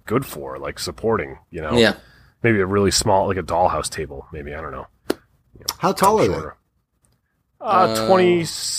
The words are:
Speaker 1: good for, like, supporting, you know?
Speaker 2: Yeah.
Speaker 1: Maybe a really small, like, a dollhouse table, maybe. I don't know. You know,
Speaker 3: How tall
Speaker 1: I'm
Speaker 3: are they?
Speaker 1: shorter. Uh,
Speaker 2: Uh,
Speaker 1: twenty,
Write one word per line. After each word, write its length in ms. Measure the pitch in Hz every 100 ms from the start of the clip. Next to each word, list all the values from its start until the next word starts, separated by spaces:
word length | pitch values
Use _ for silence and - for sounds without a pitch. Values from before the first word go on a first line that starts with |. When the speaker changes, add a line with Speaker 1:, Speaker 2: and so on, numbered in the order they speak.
| -
Speaker 1:
good 180 | 117 135
for, 320 | 151 135 131
like, 220 | 71 -
supporting, 580 | - - 113 107 69 65 _
you 100 | 85
know? 160 | 78 120
Speaker 2:
Yeah. 160 | 110 - - _ _ _
Speaker 1:
Maybe 180 | 120 107
a 60 | 92
really 260 | 101 98
small, 360 | - 113 98 98
like, 100 | 92
a 60 |
dollhouse 460 | 80 85 90 78 -
table, 360 | - 71 69 -
maybe. 220 | 80 71 76
I 60 |
don't 100 | 78
know. 160 | 65 - _ -
You 480 | - _ _ _ -
know, 160 | - -
Speaker 3:
How 140 | 180
tall 260 | 190 196 214
Speaker 1:
I'm 60 |
Speaker 3:
are 40 | 117
they? 60 |
Speaker 1:
shorter. 220 | 82 76 - _ _ _ _ _ _ _ _ _ _
Uh, 20 |
Speaker 2:
Uh, 440 | 247 190 185 220 220
Speaker 1:
twenty, 380 | 190 180 175 160 - -